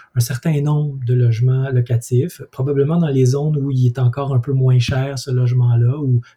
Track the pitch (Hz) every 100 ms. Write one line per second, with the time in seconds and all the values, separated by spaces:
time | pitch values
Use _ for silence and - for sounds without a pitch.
0 | - 123 117 123 170 147 143 147 147 135
1 | 120 127 120 110 127 131 135 127 117 120
2 | - 123 175 - - - 135 139 139 170
3 | 160 135 127 139 151 151 135 131 123 120
4 | 123 131 139 131 131 131 127 127 120 131
5 | 135 135 - 127 123 123 120 117 120 143
6 | 139 123 -